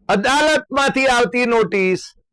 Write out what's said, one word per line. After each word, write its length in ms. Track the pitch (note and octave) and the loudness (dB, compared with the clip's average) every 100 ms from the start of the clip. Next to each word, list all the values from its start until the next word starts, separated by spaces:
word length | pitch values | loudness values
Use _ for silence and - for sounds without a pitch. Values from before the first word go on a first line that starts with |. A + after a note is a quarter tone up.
| - | -4
અદાલતમાંથી 1000 | G3 B3 C#4 D4+ D4+ - C4+ C#4 C4+ C4 | -2 0 2 2 0 -2 -2 0 0 2
આવતી 400 | A#3+ A#3+ B3 A#3+ | 2 0 -2 0
નોટિસ, 520 | A#3 G#3+ G3+ F#3 F3+ - - _ | 0 0 0 -2 -2 -6 -20 _